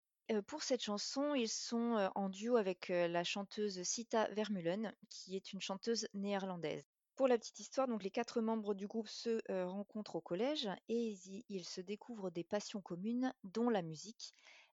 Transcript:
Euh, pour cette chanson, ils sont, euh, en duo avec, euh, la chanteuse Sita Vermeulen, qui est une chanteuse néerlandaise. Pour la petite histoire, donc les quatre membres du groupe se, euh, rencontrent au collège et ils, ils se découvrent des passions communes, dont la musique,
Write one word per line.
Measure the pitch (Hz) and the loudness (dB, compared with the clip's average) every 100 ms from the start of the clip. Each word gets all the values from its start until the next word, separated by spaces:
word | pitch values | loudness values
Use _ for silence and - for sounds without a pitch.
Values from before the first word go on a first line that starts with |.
| _ _ - | _ _ 0
Euh, | 214 | 0
pour | - 302 | 0 -2
cette | - 247 | 0 0
chanson, | 214 208 - 269 294 | 0 -2 -2 0 2
ils | 277 226 | 2 2
sont, | - - 233 233 226 | 0 -2 0 4 4
euh, | 190 | 4
en | - 196 | 2 -2
duo | 190 226 240 | 0 4 6
avec, | 190 180 - | 6 0 2
euh, | 175 170 | 4 4
la | 170 | 4
chanteuse | 175 202 196 - 208 185 | 2 -2 -4 -2 -2 -2
Sita | 175 - 226 226 214 | -4 -4 0 2 4
Vermeulen, | 202 208 196 165 196 220 - - | 2 0 2 2 0 -2 -6 -16
qui | - - 190 | -14 -6 -6
est | - | -6
une | 190 | -6
chanteuse | - 196 226 233 226 | -4 -2 0 0 -2
néerlandaise. | 202 202 196 190 175 156 151 - _ _ - | -2 0 0 0 -2 -2 -2 -6 _ _ 2
Pour | 262 | 6
la | 240 | 6
petite | - - | 2 -12
histoire, | 202 - 262 | -4 0 2
donc | 220 | 0
les | 190 | -2
quatre | 247 233 240 | -2 0 0
membres | 226 226 208 | 2 2 0
du | 196 202 | -2 -2
groupe | 226 214 | -4 -4
se, | - 233 226 - | -4 -2 0 0
euh, | 190 180 | 0 0
rencontrent | 196 202 214 208 165 | -4 -6 -8 -4 -4
au | |
collège | - 180 254 302 214 170 - | -2 0 0 0 -2 -4 -2
et | 233 226 | 0 0
ils, | 190 190 190 - | -4 -10 -12 -6
ils | 196 165 | -6 -6
se | - | -8
découvrent | 185 208 - 226 185 | -6 -8 -8 -6 -4
des | 170 | -4
passions | 165 208 - 208 | -2 -2 -2 -8
communes, | - 175 208 240 254 - | -6 -4 -2 0 0 -2
dont | 190 202 240 | -6 0 4
la | 208 | 2
musique, | 165 156 196 - - - - - - | 0 -6 -12 -14 -16 -16 -20 -20 -18